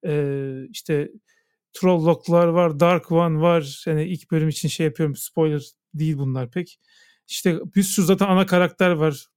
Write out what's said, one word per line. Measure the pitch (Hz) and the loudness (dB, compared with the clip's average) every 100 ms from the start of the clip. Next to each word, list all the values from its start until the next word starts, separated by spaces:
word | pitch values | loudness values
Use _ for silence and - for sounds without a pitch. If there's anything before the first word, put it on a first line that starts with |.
| 185 | -4
Ee, | 147 143 139 139 131 131 | -2 -2 -4 -6 -10 -14
işte | - - 151 147 214 _ _ _ _ _ | -18 -4 -4 -4 -10 _ _ _ _ _
Trolllock'lar | - 185 175 160 160 - 170 170 | -2 0 2 2 0 2 2 4
var, | 165 175 147 | 4 0 2
Dark | 170 175 - | 2 2 0
One | 165 170 156 | 0 2 2
var. | 165 170 143 143 - | 2 2 -2 -10 -4
Yani | 156 | -4
ilk | 160 170 - | -4 -8 -4
bölüm | 160 156 | -2 -2
için | 147 156 | -2 -6
şey | - 160 | -2 -4
yapıyorum, | 151 156 135 | -2 -4 -4
spoiler | - - 160 147 143 _ _ | -8 -2 0 -2 -8 _ _
değil | 151 156 147 | -6 -4 -2
bunlar | 135 131 123 | -4 -4 -6
pek. | 147 180 _ _ _ _ _ _ | -8 -10 _ _ _ _ _ _
İşte | - - 165 - - | -4 -2 -2 -2 0
bir | |
sürü | 190 - 170 | 0 0 2
zaten | 190 196 | 2 4
ana | 185 185 | 2 4
karakter | 180 180 - 185 | 2 2 2 0
var. | 170 156 139 - | 2 0 -2 -12